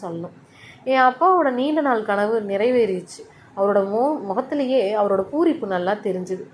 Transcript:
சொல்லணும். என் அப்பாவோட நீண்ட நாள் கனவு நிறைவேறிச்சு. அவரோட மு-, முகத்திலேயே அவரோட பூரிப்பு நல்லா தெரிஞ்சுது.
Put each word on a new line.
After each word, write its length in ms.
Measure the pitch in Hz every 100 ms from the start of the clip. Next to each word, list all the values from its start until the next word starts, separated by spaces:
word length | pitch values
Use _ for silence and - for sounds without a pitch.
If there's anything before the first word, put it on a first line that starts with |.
சொல்லணும். 300 | 185 170 170 - - - - -
என் 160 | - 262
அப்பாவோட 500 | 254 254 349 370 294
நீண்ட 300 | 247 269 311
நாள் 240 | 285 233
கனவு 400 | 214 202 208 226 202
நிறைவேறிச்சு. 760 | 196 226 254 220 185 170 - - - - -
அவரோட 280 | 196 202
மு-, 360 | 196 208 269 302
முகத்திலேயே 760 | 196 190 262 294 262 262 196
அவரோட 300 | 214 202 196 190
பூரிப்பு 340 | - 339 294 202
நல்லா 260 | 185 180
தெரிஞ்சுது. 520 | 208 214 185 180 185 -